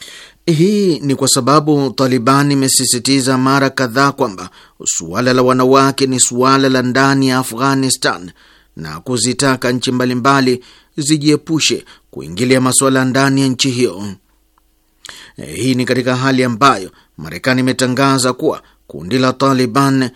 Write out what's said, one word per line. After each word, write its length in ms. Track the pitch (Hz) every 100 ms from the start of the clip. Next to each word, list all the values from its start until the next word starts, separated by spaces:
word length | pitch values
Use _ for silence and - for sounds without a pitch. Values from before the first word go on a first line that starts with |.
| - - - _ -
Hii 540 | 156 185 208 196 143
ni 160 | 143 135
kwa 120 | 131
sababu 640 | 139 123 151 151 147 135
Taliban 600 | - 131 127 117 139 143
imesisitiza 880 | 139 135 - 127 120 113 139 127 131
mara 320 | 131 139 135
kadhaa 420 | - 127 120 139
kwamba 380 | 135 123 92 90 - - - -
suala 480 | - 82 95 127
la 80 | 127
wanawake 680 | 127 127 131 135 135 131 135
ni 120 | 127
suala 500 | - 123 127 135 135
la 120 | 131
ndani 480 | 123 131 139 139 131
ya 80 | 127
Afghanistan 960 | 123 113 139 135 131 - 143 92 90 - _ _ _ -
na 240 | 80 80
kuzitaka 720 | - 123 123 123 139 127 131
nchi 200 | 127 131
mbalimbali 720 | 127 127 123 135 139 127 123 - - _ -
zijiepushe 880 | 139 156 147 147 - 160 - 117 - - _
kuingilia 500 | - 71 90 123 131
masuala 440 | 127 123 135 131 131
ndani 360 | 127 139 135
ya 60 | 135
nchi 220 | 123 139
hiyo. 340 | 123 120 87 101 90 _ _ _ _ _ _ _ _ - - - - 69 82
Hii 200 | 127 127
ni 100 | 120
katika 300 | 127 127 127
hali 280 | 135 127
ambayo 480 | 127 110 139 107 90 _ _ -
Marekani 420 | 78 87 131 127
imetangaza 720 | 127 127 127 127 139 135 127
kuwa 280 | 127 151 85 _ _ _
kundi 300 | 71 87 127
la 160 | 127
Taliban 760 | 127 139 127 127 120 139 135 127